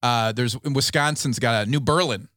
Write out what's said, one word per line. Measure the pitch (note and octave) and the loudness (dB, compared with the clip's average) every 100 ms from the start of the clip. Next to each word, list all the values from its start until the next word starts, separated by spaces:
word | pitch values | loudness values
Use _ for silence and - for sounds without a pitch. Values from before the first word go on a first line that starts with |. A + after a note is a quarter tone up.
Uh, | A#2+ A#2+ A2+ | 0 0 0
there's, | A2+ B2 A2+ | 0 -2 -2
Wisconsin's | D3+ C3+ C3+ D3+ D3 D3+ C#3+ A#2 | -4 -2 0 0 0 0 -4 0
got | B2 A2+ G#2 | 0 2 2
a | |
New | C#3+ | 0
Berlin. | C3+ D#3 F3 G#2 - | 2 2 2 -2 -8